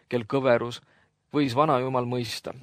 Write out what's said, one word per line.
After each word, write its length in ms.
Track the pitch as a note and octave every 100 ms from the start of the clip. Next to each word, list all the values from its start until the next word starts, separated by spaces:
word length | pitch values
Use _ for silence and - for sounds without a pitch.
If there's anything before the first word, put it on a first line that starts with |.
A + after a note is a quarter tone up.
| -
kel 160 | B2 A2+
kõverus, 500 | C#3 C3 A#2 A#2+ A#2 _ _ _ _ _
võis 240 | D3 C#3 A#2+
vanajumal 480 | D#3 B2+ C3 C3 B2
mõista. 460 | B2 A2 - - C3